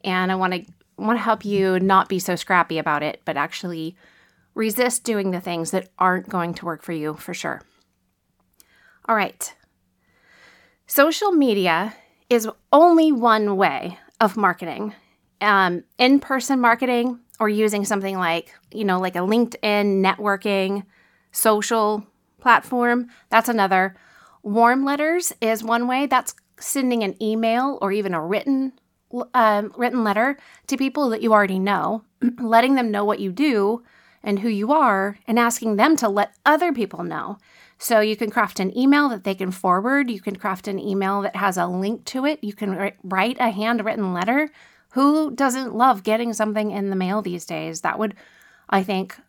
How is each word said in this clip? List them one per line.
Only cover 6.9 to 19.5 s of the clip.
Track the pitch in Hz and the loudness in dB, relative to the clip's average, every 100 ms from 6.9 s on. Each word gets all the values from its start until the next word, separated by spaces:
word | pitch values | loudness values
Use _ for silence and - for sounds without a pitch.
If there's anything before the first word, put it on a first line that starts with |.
you | 160 151 | -8 -6
for | 151 - | -8 -12
sure. | 170 160 - _ _ _ _ _ _ _ _ _ _ _ _ _ _ - | -10 -8 -10 _ _ _ _ _ _ _ _ _ _ _ _ _ _ -2
All | |
right. | 220 185 _ - - _ _ _ _ _ _ _ _ - _ _ _ _ | 0 -2 _ -14 -14 _ _ _ _ _ _ _ _ -20 _ _ _ _
Social | - 302 320 415 | 2 4 2 0
media | 330 269 202 180 165 214 - _ _ _ | 2 2 2 0 0 -2 -10 _ _ _
is | 240 220 - _ | 0 0 -12 _
only | 285 349 330 320 | 6 8 8 6
one | 262 233 220 208 196 | 4 2 2 2 2
way | 185 135 175 180 _ _ | 2 0 -8 -12 _ _
of | 214 202 | 0 2
marketing. | 190 170 170 139 208 - _ _ _ _ | 0 0 -8 -8 -10 -12 _ _ _ _
Um, | 208 196 185 175 - - | 2 4 2 0 -8 2
in-person | 254 277 - 254 240 269 | 4 4 2 -4 -2 2
marketing | 240 240 262 240 247 240 _ - | 2 2 0 0 -2 -6 _ -2
or | 214 | 0
using | 208 214 208 | 2 0 0
something | 196 202 196 190 | -2 -2 -2 -2
like, | 175 165 - - _ | 0 -2 -6 -20 _
you | 208 | -4
know, | 202 185 | -2 0
like | 185 180 | -2 -2
a | |
LinkedIn | 185 226 233 | 0 2 0